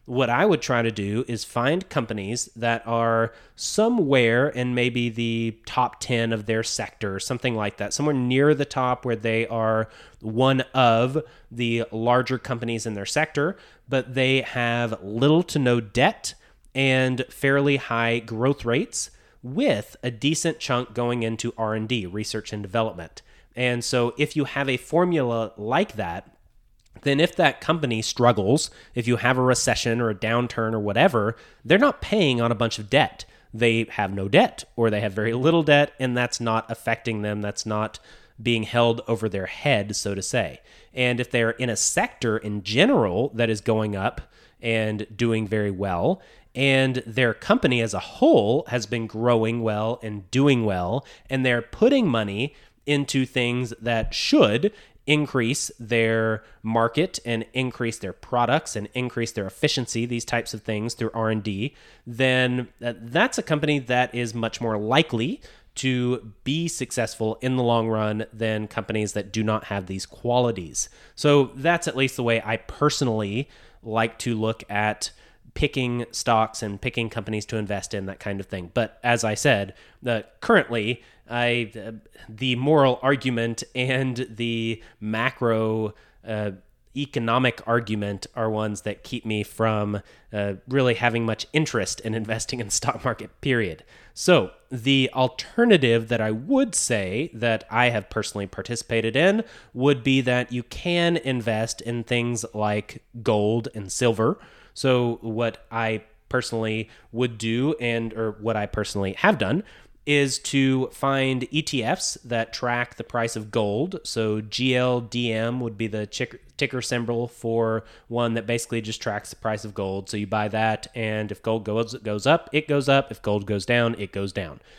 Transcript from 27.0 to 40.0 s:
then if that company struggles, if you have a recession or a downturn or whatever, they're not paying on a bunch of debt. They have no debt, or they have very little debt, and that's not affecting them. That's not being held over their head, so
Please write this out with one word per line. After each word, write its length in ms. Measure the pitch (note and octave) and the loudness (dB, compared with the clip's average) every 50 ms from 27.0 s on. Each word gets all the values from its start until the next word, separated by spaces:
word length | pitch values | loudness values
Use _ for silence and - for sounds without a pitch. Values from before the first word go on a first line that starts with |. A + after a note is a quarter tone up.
| - | -2
then 180 | C#3+ C#3 C#3+ | 0 2 4
if 160 | E3 - - | 2 2 2
that 240 | - E3+ C#3 - - | 4 4 4 2 2
company 400 | - - D#3+ E3 D3 B2 A2+ A2 | 0 -2 0 0 0 -2 -2 -2
struggles, 720 | A2 - - - A#2+ A#2+ A2+ G#2 F#2+ G2+ C3 D#3+ - - - - - - - | -2 -4 0 4 4 4 6 4 4 2 2 2 0 -4 -10 -16 -20 -8 -6
if 120 | B2 A2+ | -4 0
you 100 | A#2+ A#2+ | 0 0
have 200 | A2 A#2+ B2 C3 | 2 2 2 2
a 60 | B2+ B2+ | 4 4
recession 580 | B2+ B2 - - C3 A2 - - A#2+ A2+ A#2+ | 4 2 2 2 0 0 0 0 0 0 0
or 80 | A#2+ A2+ | 0 -2
a 60 | G#2 | -2
downturn 580 | F#2 - A2 A#2 A#2+ B2 A#2 - A#2 A2+ A2 A2+ | -2 -2 0 0 0 0 -2 -2 -2 -2 -2 -2
or 60 | A2 | -2
whatever, 560 | G#2 G2+ G2+ A#2 D#3 G3 C3 A2+ G2+ G#2+ A2+ - - - - _ - | -2 0 4 4 4 4 4 2 0 0 -2 -4 -10 -20 -20 _ 0
they're 120 | - E3 | 4 4
not 240 | G#3 C#4 C#4+ - - | 6 6 4 2 0
paying 400 | - - G#3 A3 F3 C#3 B2 A#2 | -4 -2 2 4 4 4 4 4
on 100 | A#2 A#2 | 2 2
a 40 | A#2 | 2
bunch 240 | G2+ A#2+ A2 - - | 2 0 -2 -2 -4
of 100 | G#2+ G2+ | -2 2
debt. 380 | C3 C#3+ C#3+ - - - - - - - _ - - | 2 4 4 2 0 -8 -18 -20 -20 -20 _ -16 -2
They 340 | A2 A#2+ A#2 A2+ A2+ A2+ - | 2 4 4 4 4 0 -2
have 240 | - - G#2 F#2+ G2+ | -2 -2 -2 -2 -2
no 140 | G2+ F#2+ G2 | -4 -2 2
debt, 360 | A2 F3 B3 - - - - - _ | 4 4 4 4 2 -6 -16 -10 _
or 120 | - A#2 A2+ | 0 2 2
they 120 | G#2 G#2 | 2 0
have 120 | A2+ G#2 F#2+ | -2 -2 -2
very 220 | G#2+ G#2+ A2+ A#2 | -2 -2 0 0
little 300 | B2 C3 D#3+ E3 E3+ D3+ | 2 2 4 4 4 4
debt, 280 | D3 D3 C#3+ D3 C#3+ - - | 6 6 6 4 2 0 -2
and 180 | C3 B2+ A#2+ | -2 -2 0
that's 240 | B2 B2 A#2+ - - | 0 0 -2 -2 -2
not 300 | A#2+ A2+ A2+ A2+ - - | -2 0 0 0 0 -2
affecting 500 | A2 - - A#2 A2+ - - A#2+ A2 G#2+ | -8 -6 -4 -4 -4 -2 -2 -4 -4 -2
them. 220 | G#2 G#2+ G#2 G#2 G#2 | -2 -4 -4 -4 -4
That's 240 | G2+ G2+ - - | -4 -6 -6 -6
not 320 | A2 G#2+ G#2+ A2 G#2+ - - - - - - - - _ - | -4 -2 -2 -2 -4 -6 -12 -20 -20 -20 -20 -20 -20 _ -4
being 220 | A2 A#2+ A#2 A2+ G#2+ | 0 0 0 0 0
held 400 | - - A#2+ A#2 A#2 A#2 A#2 - | 0 2 4 4 4 2 0 -2
over 220 | - A#2 A2 A2+ G#2+ | -2 -2 -2 -2 -2
their 180 | G2+ G2 F#2 | -4 -4 -6
head, 500 | - - - - D3 C3 G#2 G2+ G#2 G#2 | -6 -8 -4 0 2 2 2 0 -2 -4
so 180 | - | -6